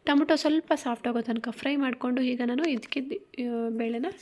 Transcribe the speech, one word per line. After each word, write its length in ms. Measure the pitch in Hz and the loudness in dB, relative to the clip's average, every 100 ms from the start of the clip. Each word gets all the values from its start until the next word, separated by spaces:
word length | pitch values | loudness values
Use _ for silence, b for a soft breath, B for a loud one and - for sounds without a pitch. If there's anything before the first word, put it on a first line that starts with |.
| - | 2
ಟೊಮೊಟೊ 300 | 285 302 311 | 4 6 4
ಸ್ವಲ್ಪ 380 | 311 311 - 302 | 4 2 2 0
ಸಾಫ್ಟ್ 320 | 262 233 247 | 0 -2 -2
ಆಗೋ 140 | 233 | -2
ತನಕ 280 | 233 233 240 | 0 -2 -4
ಫ್ರೈ 240 | - 277 285 | -4 -2 0
ಮಾಡಿಕೊಂಡು 460 | 269 240 254 247 | 0 0 0 0
ಈಗ 200 | 254 247 240 | 0 0 0
ನಾನು 180 | 247 | 0
ಇದಕ್ಕೆ, 360 | 330 247 - 277 | 0 -2 -4 -6
ಆ, 720 | 262 392 - - 240 233 233 | -4 -8 -10 -8 -4 -2 -2
ಬೇಳೆನ 360 | 226 226 233 311 403 | -2 -2 -2 -4 -6